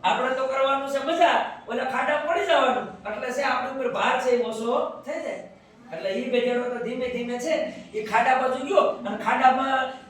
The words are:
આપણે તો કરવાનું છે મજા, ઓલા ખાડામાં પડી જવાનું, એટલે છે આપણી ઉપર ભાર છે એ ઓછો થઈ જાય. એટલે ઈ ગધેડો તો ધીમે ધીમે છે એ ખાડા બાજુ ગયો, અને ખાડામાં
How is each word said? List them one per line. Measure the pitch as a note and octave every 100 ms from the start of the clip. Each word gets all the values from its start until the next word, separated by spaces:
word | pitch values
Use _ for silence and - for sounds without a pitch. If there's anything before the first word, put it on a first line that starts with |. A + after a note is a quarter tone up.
આપણે | E3 G3+ C4 C4
તો | C4
કરવાનું | C4+ C4+ C4+ C4+
છે | C#4 C#4
મજા, | E4+ E4+ - - - -
ઓલા | A#3+ C4
ખાડામાં | - C4 D4 D4+
પડી | E4+ G4
જવાનું, | D4 B3+ B3 - - G3+
એટલે | G#3+ B3 B3+
છે | C4+
આપણી | B3+ - C4
ઉપર | A#3+ C#4
ભાર | C4 B3+
છે | B3+ A#3+
એ |
ઓછો | A3 G#3+ A#3 C#4 - - -
થઈ | D#4+ -
જાય. | - - - - - -
એટલે | D#3+ G3 F#3+
ઈ | A#3+
ગધેડો | A#3+ B3 A#3+ B3
તો | A#3 A#3
ધીમે | B3+ B3
ધીમે | A#3+ A#3+ A#3+
છે | D#4+ D#4 - - -
એ | G#3+ G#3
ખાડા | A3+ B3+ C4
બાજુ | C4 B3+ C4+
ગયો, | G4 - - A#3+
અને | G#3 -
ખાડામાં | B3 B3+ B3+ C4+ C4+ C4 - -